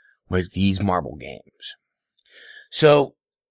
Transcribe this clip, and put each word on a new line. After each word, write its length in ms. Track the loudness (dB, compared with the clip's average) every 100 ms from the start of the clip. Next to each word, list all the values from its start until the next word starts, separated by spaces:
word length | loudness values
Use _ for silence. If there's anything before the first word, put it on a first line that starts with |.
| _ _ _
with 240 | -4 -4
these 280 | 0 0 0
marble 340 | -2 -2 -4 -14
games. 260 | -16 -18 _ _ -20 -20 _ _ _ -20 _ -20 -20 -20 -16
So, 460 | 2 4 4 2 _ _ _ _